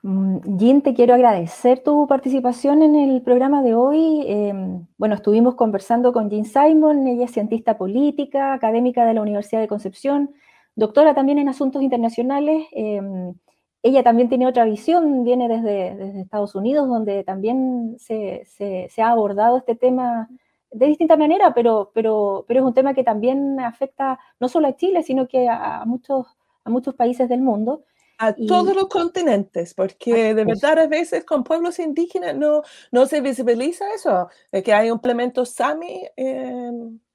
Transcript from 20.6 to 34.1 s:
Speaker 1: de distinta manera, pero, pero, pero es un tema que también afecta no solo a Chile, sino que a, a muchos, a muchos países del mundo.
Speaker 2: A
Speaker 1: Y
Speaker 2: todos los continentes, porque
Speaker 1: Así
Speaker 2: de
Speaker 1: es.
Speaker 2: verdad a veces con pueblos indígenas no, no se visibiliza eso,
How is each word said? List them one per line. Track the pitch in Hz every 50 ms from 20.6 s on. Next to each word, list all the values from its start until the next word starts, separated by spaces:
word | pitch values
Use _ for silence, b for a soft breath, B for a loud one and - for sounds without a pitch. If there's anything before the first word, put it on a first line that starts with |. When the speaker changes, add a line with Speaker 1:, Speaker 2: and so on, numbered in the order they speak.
| _ _
Speaker 1:
de | - 214 254
distinta | 302 302 - 330 320 330
manera, | 302 302 294 330 392 403 330 247
pero, | 240 233 233 226 214 196 _ _
pero, | 226 220 220 220 214 208 202 196 196 -
pero | - 240 262
es | 262
un | 262 233
tema | 262 262 277
que | 262 269 247
también | 240 214 214 214 247 262 277 277 277 269 269
afecta | 254 233 226 _ 277 269 _ - 269 269 254 254 b b b _
no | 240 254
solo | - 339 302 277
a | 262
Chile, | _ 339 381 381 339
sino | 320 - 262 269 254 254
que | - 254 247 240
a, | 233 226 - - - -
a | 220
muchos, | 226 247 247 _ - 269 269 254 _ _ _ _ _ _ _ _
a | 220
muchos | 233 254 247 277 254
países | - 240 240 247 247 254 240
del | 247 247
mundo. | 269 262 214 208 220 233 294 311 _ _ _ _ _ _ _ -
Speaker 2:
A | 220 220 -
Speaker 1:
Y | - 226
Speaker 2:
todos | 214 359 359 359 381 381
los | 381 381 381
continentes, | - 349 339 339 - 370 339 294 226 202 196 _ _ 175 170 170 -
porque | - 190 190 - _ - 240
Speaker 1:
Así | 233 226 226 214 220
Speaker 2:
de | 220
Speaker 1:
es. | 214
Speaker 2:
verdad | - 226 202 - 294 311 330
a | 320
veces | 285 302 311 339 - - 339 -
con | - 320 277
pueblos | 247 - 320 339 339 349 349 -
indígenas | 339 311 285 320 339 349 - 381 359 339 -
no, | 269 294 302 302 302 302 B B B B B
no | - 240 269
se | - 311 294
visibiliza | 254 277 247 247 247 240 233 226 254 311 349 - 403 403
eso, | 440 403 - 311